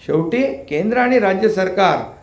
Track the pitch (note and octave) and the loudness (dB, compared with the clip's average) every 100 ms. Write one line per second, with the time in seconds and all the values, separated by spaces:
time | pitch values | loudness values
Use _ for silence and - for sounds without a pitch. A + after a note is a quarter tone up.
0 | - D#3 E3 A#3+ C4+ - - D3+ G#3 B3 | -4 -2 0 -2 -2 -4 -6 -4 -2 0
1 | B3 B3+ G3 F#3+ A3 F#3 F#3 F#3 F#3 D3 | 2 2 2 2 0 0 -2 2 2 2
2 | - - | -4 -16